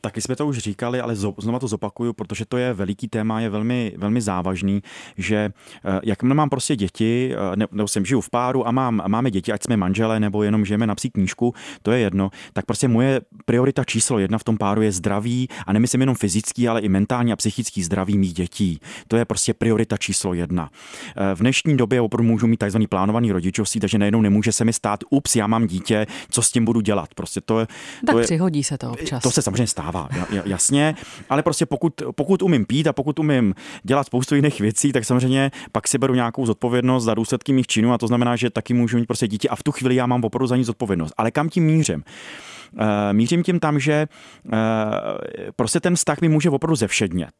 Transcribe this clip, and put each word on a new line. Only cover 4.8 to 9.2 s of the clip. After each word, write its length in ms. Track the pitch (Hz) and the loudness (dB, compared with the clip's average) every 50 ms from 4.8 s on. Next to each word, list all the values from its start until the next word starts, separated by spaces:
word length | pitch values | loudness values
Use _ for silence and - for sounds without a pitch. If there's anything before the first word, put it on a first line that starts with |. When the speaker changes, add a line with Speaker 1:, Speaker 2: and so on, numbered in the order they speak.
| - - - - - - - | -4 -8 -20 -20 -20 -16 -10
Speaker 1:
že, 180 | - 92 98 107 104 104 104 104 _ - - - - - | -8 -4 -2 0 0 0 -2 -4 _ -20 -20 -20 -8 -4
eh, 140 | 95 95 95 - | -2 -2 -2 0
jakmile 320 | 110 101 - - 127 139 | -2 -2 0 0 2 2
mám 140 | 151 151 143 | 2 2 2
prostě 260 | 139 131 - - 151 | 0 -2 -2 -2 -2
děti, 560 | 110 101 90 _ - 110 113 117 123 127 127 123 | -2 -2 -4 _ -2 0 0 2 0 -2 -2 -4
eh, 220 | 104 101 95 92 | -4 -4 -4 -2
ne-, 120 | 104 110 - | -2 -2 -2
nebo 160 | - 104 107 | -2 -4 -4
jsem 180 | 101 - 107 98 | -2 -2 -4 -2
žiju 160 | 95 135 113 | 0 0 -2
v 80 | 95 - | 0 0
páru 380 | - 120 123 127 131 131 113 | -2 -2 0 0 0 0 0
a 40 | 117 | 0
mám, 320 | 117 131 131 123 113 104 85 | 0 0 0 0 0 2 2
máme 240 | 95 104 113 | 2 2 2